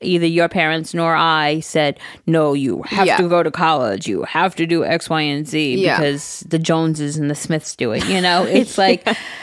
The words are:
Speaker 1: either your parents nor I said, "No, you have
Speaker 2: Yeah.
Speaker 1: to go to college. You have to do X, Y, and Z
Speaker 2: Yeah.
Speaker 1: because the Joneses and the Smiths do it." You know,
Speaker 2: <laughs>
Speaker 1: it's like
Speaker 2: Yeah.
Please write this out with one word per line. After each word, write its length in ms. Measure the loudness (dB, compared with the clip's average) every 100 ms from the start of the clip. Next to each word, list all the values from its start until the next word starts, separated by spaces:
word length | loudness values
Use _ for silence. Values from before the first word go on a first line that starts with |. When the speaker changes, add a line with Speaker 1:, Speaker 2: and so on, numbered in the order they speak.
Speaker 1:
either 260 | -2 2 2
your 220 | 2 2
parents 460 | 2 0 0 -4
nor 200 | -2 0
I 460 | 2 2 2 2 -2
said, 400 | -2 0 0 -2 -10 -10 0
"No, 280 | 2 4
you 280 | 2 0 -4 -2
have 200 | 0 2
Speaker 2:
Yeah. 100 | 4
Speaker 1:
to 100 | 4
go 140 | 2
to 80 | 2
college. 580 | 0 0 2 0 -4 -4
You 140 | -4
have 320 | -2 0 0 0
to 100 | 0
do 160 | 0
X, 240 | 0 -2 -2
Y, 100 | -2
and 260 | -2 -4 -4
Z 300 | -2 0 0
Speaker 2:
Yeah. 220 | 2 2
Speaker 1:
because 460 | 0 -2 -6 -14 -4
the 100 | -2
Joneses 580 | 0 0 0 -2 -4 -2
and 120 | -2
the 40 | -4
Smiths 400 | -4 -4 -4 -4
do 160 | -2
it." 140 | -2 -2
You 140 | 0
know, 220 | 2 2
Speaker 2:
<laughs> 40 | 2
Speaker 1:
it's 300 | 2 2 2
like 240 | 2 2 0
Speaker 2:
Yeah. 80 | -4 -6 -14